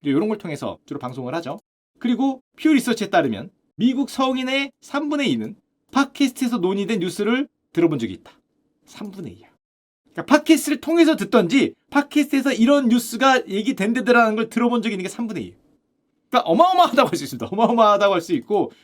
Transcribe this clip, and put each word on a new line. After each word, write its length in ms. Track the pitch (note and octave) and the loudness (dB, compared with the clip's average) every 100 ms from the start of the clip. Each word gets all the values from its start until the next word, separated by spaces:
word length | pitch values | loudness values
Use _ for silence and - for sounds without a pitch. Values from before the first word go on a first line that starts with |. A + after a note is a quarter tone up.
이제 100 | D3 | -2
이런 180 | C#3 G#3+ | 0 0
걸 100 | G#3 | -4
통해서 400 | E3+ - A2 - - | -8 -8 -8 -10 -12
주로 120 | C#3 | -10
방송을 360 | B2 C3+ B2 | -10 -10 -8
하죠. 240 | D#3+ - D#3 _ _ _ _ | -8 -8 -12 _ _ _ _
그리고 420 | A#3+ A3+ C4+ C4 _ - | -2 0 0 -2 _ -2
퓨 160 | D#4 | 2
리서치에 360 | C#4+ A#3+ A3 G3+ | 2 2 -2 0
따르면 420 | F3+ C#3 G2+ D3+ - _ - | 0 0 -2 -10 -18 _ -2
미국 320 | A#3 B3+ C#4 | 0 0 -4
성인의 640 | - C4 C4 B3+ C4+ C#4 - | -2 -2 -2 -2 -4 -4 -10
삼분의 500 | - C#4+ D4+ D4 B3 | -8 -6 -4 -2 0
이는 260 | C3 A3 - _ _ _ | -2 -4 -12 _ _ _
팟캐스트에서 640 | C4 C4+ - C4+ - B3 A#3 | -2 -2 0 -2 -2 -4 -2
논의된 440 | F3+ G3 G3+ A3 | -2 -2 -2 -4
뉴스를 480 | F3 E3 G#3 B3+ C#4+ _ _ | -4 -2 -2 0 -2 _ _
들어본 240 | - E3 C#3+ | 0 0 0
적이 160 | A2+ | -4
있다. 180 | F2+ - _ _ _ _ _ _ | -8 -18 _ _ _ _ _ _
삼분의 420 | - G3+ F#3+ D#3+ | -16 -14 -14 -16
이야. 140 | - _ _ _ _ _ _ _ | -16 _ _ _ _ _ _ _
그러니까 140 | - - | -12 0
팟캐스트를 540 | D4 D4+ D#4 D4 - | 0 4 2 0 -6
통해서 340 | - E4+ D#4+ | -2 2 2
듣던지 600 | D#4 F#3+ A#3 F3 C4 F#3 - _ | 2 0 0 2 2 0 -4 _
팟캐스트에서 600 | C#4+ C#4+ D4 C#4+ C4+ C4+ | -2 0 -2 0 0 0
이런 360 | A#3 A#3 C#4+ B3 | 2 4 4 4
뉴스가 580 | A#3+ - A3+ C4 B3+ - | 2 0 0 2 2 0
얘기된 440 | G3 A3 - G3+ | -4 -2 -2 -2
데더라는 420 | A#3+ A3+ A#3+ A3 | 0 2 4 4
걸 160 | G#3+ A3 | 0 -4
들어본 320 | A#3+ A#3+ A#3+ | -2 0 0
적이 120 | A3 | -2
있는 100 | G3 | -4
게 40 | F3+ | -6
삼분의 360 | - A#3 F3+ | -8 -8 -8
이. 100 | F#2+ - _ _ _ _ _ _ _ | -10 -14 _ _ _ _ _ _ _
그러니까 220 | B3 - | 0 2
어마어마하다고 580 | F3 F4+ F#4 D#4+ B3 - | 4 4 4 4 2 0
할 80 | D#3+ | -2
수 80 | |
있습니다. 220 | C#3+ B2 - | -6 -8 -6
어마어마하다고 640 | G3 A3 A#3 G#3+ G3+ G3+ | 0 2 4 4 4 4
할 60 | F#3 | 0
수 120 | F3 | -2
있고 380 | E3 - G3+ - - | -4 -2 -2 -2 -6